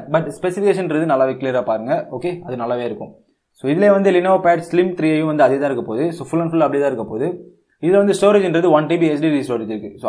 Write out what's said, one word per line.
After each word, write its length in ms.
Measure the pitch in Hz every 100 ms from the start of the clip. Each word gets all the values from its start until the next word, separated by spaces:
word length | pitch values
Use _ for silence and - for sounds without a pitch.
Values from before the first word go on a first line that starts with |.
| -
But 140 | 160 147 -
ஸ்பெசிஃபிகேஷன்றது 720 | 185 190 202 190 175 151 165
நல்லாவே 220 | 135 131 127
கிளியரா 240 | 131 123 117
பாருங்க. 220 | 110 120 131 - 127
ஓகே, 140 | 175 175 -
அது 100 | 123
நல்லாவே 200 | 117 123 120
இருக்கும். 240 | 104 113 - _ _ _ _
So, 120 | 131
இதுலயே 180 | 165 208 196
வந்து 140 | 196 180
Lenovo 220 | 185 190 175
Pad 140 | 170 165
Slim 200 | 175 185 175
three-ஐயும் 320 | 156 156 160
வந்து 100 | 151 131
அதே 120 | 139
தான் 80 | 143
இருக்க 140 | 123 110
போகுது. 220 | 113 165 160
So, 80 | 131
full 120 | 165
and 100 | 165
full 120 | 165 143
அப்படியே 160 | 143
தான் 80 | 143
இருக்க 140 | 123 104
போகுது. 160 | 110 156 180 - _ _ - 160
இதுல 140 | 196
வந்து 120 | 202 196
ஸ்டோரேஜ்ன்றது 500 | 202 202 185 165 175 151
ஒன் 100 | 151
டி 80 | 170
பி 40 | 160
எஸ் 80 | 147
டி 40 | 160
D 80 | 143 123
storage 260 | 117 107
இருக்கு. 160 | 107 104
So, 60 | 98